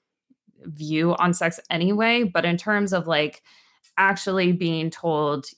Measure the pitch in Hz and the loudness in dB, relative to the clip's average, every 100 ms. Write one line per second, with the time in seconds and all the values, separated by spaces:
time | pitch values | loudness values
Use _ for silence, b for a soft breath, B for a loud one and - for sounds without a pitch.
0 | _ _ _ _ _ _ - 151 151 156 | _ _ _ _ _ _ -18 -12 -4 0
1 | 170 170 175 175 170 - - 165 180 208 | 2 2 2 2 -2 -4 -6 -2 0 2
2 | 226 240 220 175 175 175 214 208 202 185 | 2 2 2 0 0 0 0 0 0 -2
3 | 165 151 151 - b b b b _ - | 0 0 0 -6 b b b b _ 0
4 | 196 196 196 190 180 180 170 160 160 - | 2 2 -2 2 2 2 0 -2 -4 -4
5 | 170 151 151 147 - | -2 0 0 -2 -8